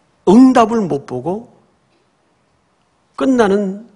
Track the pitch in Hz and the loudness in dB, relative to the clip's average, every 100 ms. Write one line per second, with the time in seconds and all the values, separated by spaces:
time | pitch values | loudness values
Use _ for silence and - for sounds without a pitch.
0 | _ _ - 220 262 247 220 233 180 143 | _ _ 2 4 4 4 0 -2 -4 -6
1 | - 127 143 208 240 _ _ _ _ _ | -8 -10 -8 -10 -12 _ _ _ _ _
2 | _ _ _ _ _ _ _ _ _ _ | _ _ _ _ _ _ _ _ _ _
3 | _ - 269 254 202 202 196 202 - | _ -6 -2 0 0 0 -4 -10 -16